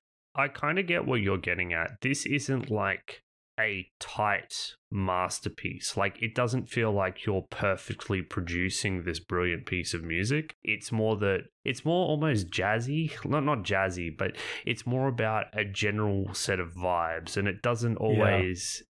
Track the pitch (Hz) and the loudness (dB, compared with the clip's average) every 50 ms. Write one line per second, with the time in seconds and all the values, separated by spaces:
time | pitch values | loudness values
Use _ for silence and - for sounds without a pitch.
0 | _ _ _ _ _ _ _ - 139 143 - - - 147 160 190 196 170 170 - | _ _ _ _ _ _ _ 0 0 0 0 -2 -2 0 2 0 0 2 0 0
1 | - 123 127 120 104 98 98 92 87 95 87 87 90 87 87 82 82 - - - | 2 2 2 2 4 2 2 2 0 -2 0 0 0 0 0 -2 -2 -2 -4 -4
2 | - 131 139 - - - 143 143 - - 135 127 110 - 107 107 98 98 92 - | -2 -2 0 0 -2 -2 -2 -2 0 0 -2 -2 0 -2 0 0 2 0 0 -2
3 | - - - - _ _ _ _ _ _ _ - 110 107 101 95 92 - _ _ | -6 -14 -18 -18 _ _ _ _ _ _ _ -2 0 0 0 -4 -6 -10 _ _
4 | - - - - 107 104 101 - - - - - - - - _ _ _ - 101 | -14 -8 -2 2 2 2 2 2 -2 -6 -8 -8 -8 -8 -10 _ _ _ -2 0
5 | 95 92 90 90 90 87 - - - - - - - 87 95 92 - - - - | 2 2 2 2 2 0 -2 -4 -6 -6 -8 -6 -8 -8 -6 -4 -6 -4 0 0
6 | 101 101 - - 117 110 - - 123 117 120 127 127 - - 123 113 110 101 101 | 0 0 0 -2 -6 -2 0 0 0 2 0 -2 -2 -2 0 2 2 2 4 2
7 | 95 92 90 - - 110 101 95 - - - - - 101 95 95 - - 101 - | 2 0 -2 -2 -2 0 0 0 -2 -4 -6 0 0 0 0 0 -2 -8 -8 -8
8 | - - 104 95 85 - - - 87 82 85 87 90 95 92 - - 104 95 90 | -2 -2 -2 -2 -2 -4 -4 -4 -4 -2 0 0 0 0 0 0 0 0 0 0
9 | 82 87 80 80 - - 90 87 90 87 85 82 - - - 90 80 - - 85 | -2 -2 -4 -4 -4 -2 0 0 2 2 0 -2 -4 -4 -4 -4 -2 -2 -4 -4
10 | 80 82 82 85 98 113 143 151 151 - - _ _ - 107 107 - - 120 110 | -4 -2 0 0 0 2 0 0 -2 -4 -14 _ _ -4 -4 -4 -4 -2 0 2
11 | 107 110 110 98 104 98 95 87 - - _ _ _ - 127 - - 151 170 180 | 2 2 2 2 4 2 2 2 -2 -6 _ _ _ -4 -4 -2 0 0 2 2
12 | 185 - 156 147 156 160 135 104 92 85 - - 92 101 110 113 120 131 147 160 | 2 2 2 2 2 2 2 2 0 0 -2 0 2 2 2 2 0 0 0 0
13 | 160 151 - - - - 143 151 135 147 147 117 90 - 101 95 95 95 90 90 | 0 -2 -4 -6 -2 0 0 2 2 2 0 0 0 0 2 2 2 2 0 -2
14 | 87 82 78 - 95 - - - - - - - - - 123 - - 123 123 131 | -6 -6 -2 -2 -2 -2 -2 -6 -10 -8 -8 -6 -2 -4 -4 -2 -2 0 0 2
15 | 131 135 123 120 117 110 110 107 - - - 110 104 101 98 - 104 104 104 107 | 2 0 2 2 0 2 2 0 -2 -2 -2 -2 -2 -2 -2 0 0 0 2 2
16 | 107 104 98 98 98 95 95 - - - 98 90 87 82 85 92 90 90 90 85 | 2 2 2 2 0 -2 -2 -4 0 0 0 0 0 -4 -4 -2 0 2 2 2
17 | 82 82 82 82 82 - - 104 98 101 90 104 - 120 120 110 120 117 113 - | 2 0 -2 -4 -6 -4 -2 0 0 0 -2 0 0 0 0 2 2 0 0 2
18 | - 110 110 107 107 101 98 95 92 90 92 87 - - - - - _ | 2 4 6 6 6 6 6 4 4 2 0 -2 -4 -6 -8 -8 -12 _